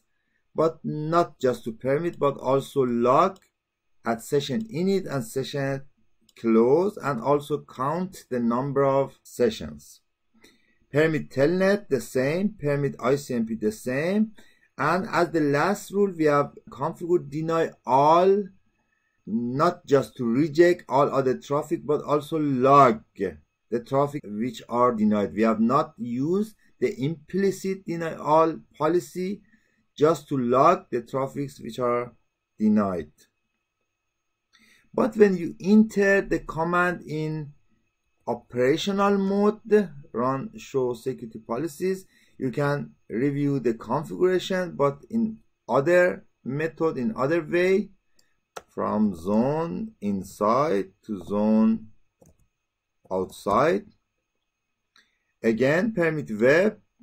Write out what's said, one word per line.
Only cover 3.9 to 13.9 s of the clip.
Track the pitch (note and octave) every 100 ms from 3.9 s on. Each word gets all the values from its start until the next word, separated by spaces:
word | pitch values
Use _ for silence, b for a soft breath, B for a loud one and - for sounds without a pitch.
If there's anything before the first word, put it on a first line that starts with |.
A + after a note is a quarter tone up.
| _ A2+
at | A2+
session | - C#3+ C#3+ A#2+ A2
init | D3 F#3 G3 F#3+
and | C#3
session | A2+ C3+ B2+ C#3+ C3+ C3+ C3+ _ _ _ _ -
close, | A2+ A2 A#2+ D3+ G3 -
and | C#3 C#3+
also | B2 D3 C#3+ D3
count | - - C3+ E3 F#3 - -
the | B2
number | A#2 A#2+ C#3 C3+
of | C#3 C3+ C3+ -
sessions. | - - A#2+ A2 - D2 - - _ _ _ _ b b b b b
Permit | C#3 D#3+ D3+ -
telnet | - C#3+ F3+ F#3+ G3+ -
the | C3
same, | - B2+ C3+ E3+ G3+
permit | - C#3+ C#3+ C#3+ -
I | A#2 C#3
C | C#3+
M | B2 A2+
P | A2+
the | G#2+
same, | G#2+ B2+